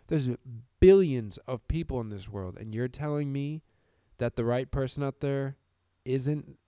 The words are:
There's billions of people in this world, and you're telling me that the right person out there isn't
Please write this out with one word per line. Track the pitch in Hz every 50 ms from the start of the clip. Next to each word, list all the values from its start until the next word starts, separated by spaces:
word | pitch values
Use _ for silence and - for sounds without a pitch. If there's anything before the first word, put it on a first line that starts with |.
| _ -
There's | 165 151 131 127 117 - _ 135 117 113 - _ _ _
billions | - 185 196 196 190 156 131 123 110 104 - - -
of | - 127 113 - -
people | 147 160 170 151 135 123
in | 113 107
this | 104 98 92 107
world, | 101 101 92 90 87 -
and | 110 110 107
you're | 113 123 127
telling | - - 147 151 147 147 147 139
me | 139 139 139 143 156 160 - _ _ _ _ _ _ _ _ _ - -
that | 120 120 -
the | - 113
right | 117 120 127 131 -
person | - 143 131 127 - 143
out | 143 139 - -
there | 147 139 139 139 139 139 139 - _ _ _ _ _ _ _ _ _
isn't | 131 131 135 127 143 151 147 - 151 - _ _